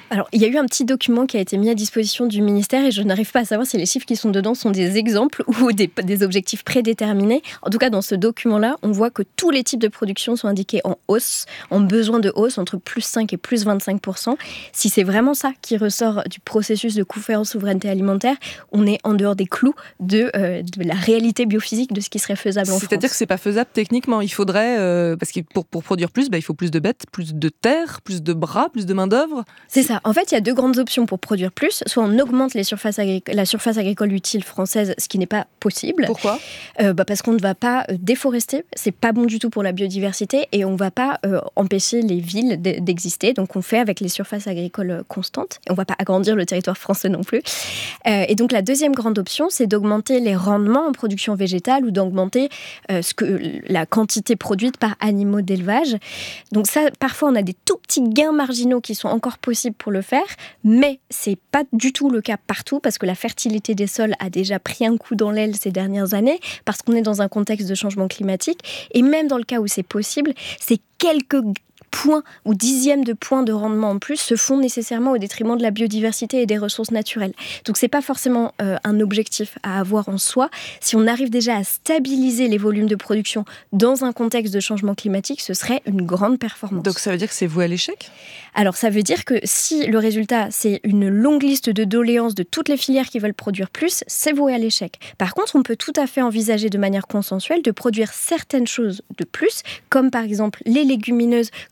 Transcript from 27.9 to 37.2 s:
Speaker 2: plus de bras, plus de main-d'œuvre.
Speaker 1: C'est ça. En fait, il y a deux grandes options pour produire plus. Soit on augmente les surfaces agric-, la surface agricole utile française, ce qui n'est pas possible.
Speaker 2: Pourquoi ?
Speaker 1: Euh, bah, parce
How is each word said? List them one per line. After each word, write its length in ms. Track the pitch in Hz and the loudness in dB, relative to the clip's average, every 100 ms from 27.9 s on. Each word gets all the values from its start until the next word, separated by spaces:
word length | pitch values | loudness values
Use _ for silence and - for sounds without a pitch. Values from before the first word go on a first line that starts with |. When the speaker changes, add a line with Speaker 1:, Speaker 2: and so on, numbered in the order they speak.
| - | -8
Speaker 2:
plus 200 | - 185 | -8 -6
de 100 | 156 | -2
bras, 380 | 165 165 208 - | -2 -2 0 0
plus 160 | - 185 | -2 -2
de 80 | |
main-d'œuvre. 500 | 190 190 226 311 294 220 - _ | 0 2 2 0 -4 -8 -14 _
Speaker 1:
C'est 140 | 269 | 2
ça. 180 | 262 220 | 2 0
En 80 | 220 | 2
fait, 200 | 220 381 | 2 2
il 20 | |
y 40 | 247 | 2
a 20 | |
deux 140 | 208 | 2
grandes 240 | 254 254 247 | 2 4 2
options 280 | 247 - 233 | 0 0 0
pour 120 | 190 | -2
produire 340 | - 208 185 | -2 -2 -2
plus. 320 | - 294 - - | 0 -2 0 -2
Soit 160 | - | 0
on 160 | 220 220 | 4 4
augmente 360 | 269 254 262 | 4 2 2
les 100 | 233 | 0
surfaces 340 | 196 208 220 208 | -2 -2 -4 -2
agric-, 340 | 202 190 - | 0 0 -2
la 120 | 202 | 0
surface 320 | 185 220 240 226 | 0 0 0 0
agricole 360 | 196 202 208 | 0 0 0
utile 300 | 196 - 214 | 0 0 -4
française, 520 | - - 277 226 202 - | -4 -4 -2 0 0 -2
ce 100 | - | -4
qui 100 | 175 | -2
n'est 80 | 180 | 0
pas 200 | 214 - _ | -2 -4 _
possible. 440 | 214 - - 359 233 | -2 -2 -2 0 0
Speaker 2:
Pourquoi ? 340 | 226 208 233 - - - - | 0 -2 -2 -6 -16 -16 0
Speaker 1:
Euh, 120 | 202 | 2
bah, 120 | 180 | 2
parce 180 | 185 202 | 0 0